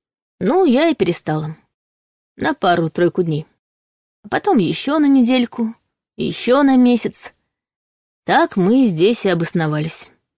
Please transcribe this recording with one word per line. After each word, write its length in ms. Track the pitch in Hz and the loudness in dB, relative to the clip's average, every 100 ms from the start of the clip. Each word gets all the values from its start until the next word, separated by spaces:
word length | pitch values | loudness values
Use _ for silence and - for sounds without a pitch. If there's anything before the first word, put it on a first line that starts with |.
| _ _ _ - | _ _ _ -6
Ну, 260 | 196 359 | -2 2
я 240 | 339 247 330 | 2 4 2
и 60 | |
перестала. 600 | - 175 165 - 156 156 156 _ _ _ _ _ _ _ - | 0 -2 -4 -4 -6 -6 -12 _ _ _ _ _ _ _ -8
На 180 | 302 | -6
пару-тройку 680 | 285 185 170 160 - 175 - | -2 0 0 -2 0 -2 0
дней. 240 | 165 151 - _ _ _ _ _ _ _ | -4 -4 -8 _ _ _ _ _ _ _
А 60 | - | -8
потом 300 | - 415 277 | -4 0 0
ещё 400 | 160 160 269 311 | 0 -2 -2 0
на 80 | 285 | 4
недельку, 680 | 269 233 254 240 - 226 - _ _ _ - | 4 4 2 -2 -4 -8 -8 _ _ _ -8
ещё 460 | 151 - 233 269 | -6 -4 0 2
на 140 | 277 254 | 4 4
месяц. 580 | 247 240 - - - _ _ _ _ _ _ _ _ _ | 4 2 -2 -10 -14 _ _ _ _ _ _ _ _ _
Так 320 | - 240 339 196 | -2 0 0 0
мы 280 | 180 262 | 2 4
здесь 400 | 233 160 196 233 | 2 2 0 0
и 60 | 196 | -2
обосновались. 800 | 165 165 175 156 151 160 - - _ _ | -2 -2 -4 -4 -4 -6 -10 -16 _ _